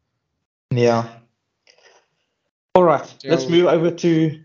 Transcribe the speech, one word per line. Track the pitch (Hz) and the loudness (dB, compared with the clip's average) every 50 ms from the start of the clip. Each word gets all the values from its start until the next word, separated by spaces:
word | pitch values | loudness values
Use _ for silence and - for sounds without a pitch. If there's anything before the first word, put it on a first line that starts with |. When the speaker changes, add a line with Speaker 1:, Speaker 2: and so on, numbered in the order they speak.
| _ _ _ _ _ _ _ _ _ _ _ _ _ _ | _ _ _ _ _ _ _ _ _ _ _ _ _ _
Speaker 1:
Yeah. | 127 123 120 120 117 117 117 - - - _ _ _ _ _ _ _ _ _ _ _ _ _ _ _ _ _ _ _ _ _ _ _ _ _ _ _ _ _ _ - | -2 0 2 2 2 0 -4 -8 -14 -20 _ _ _ _ _ _ _ _ _ _ _ _ _ _ _ _ _ _ _ _ _ _ _ _ _ _ _ _ _ _ 0
All | 185 180 | 2 2
right, | 165 143 - - - - _ - | 2 0 -2 -4 -10 -20 _ -4
let's | 135 160 - 131 | -4 -4 -2 -2
Speaker 2:
So | 127 | 0
Speaker 1:
move | 165 175 175 | 0 2 2
over | 151 156 165 165 170 | 2 0 0 -2 -4
to, | 170 - - 170 165 160 160 156 151 - | -4 -2 -2 0 0 0 0 -2 -4 -10